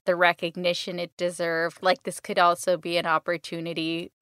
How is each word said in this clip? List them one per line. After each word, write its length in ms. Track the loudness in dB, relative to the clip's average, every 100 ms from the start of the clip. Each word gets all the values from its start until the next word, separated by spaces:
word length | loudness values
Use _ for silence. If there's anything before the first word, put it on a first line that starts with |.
| 0
the 100 | 4
recognition 800 | 4 2 -4 -2 -2 -2 -6 -8
it 160 | -8 -4
deserved. 600 | -6 -2 -2 0 -2 0
Like, 220 | 2 2
this 140 | -2 -10
could 180 | -4 4
also 380 | 4 4 0 0
be 180 | 0 -2
an 80 |
opportunity. 1040 | 2 0 0 -4 -6 -8 -6 -6 -4 -6 -8 -6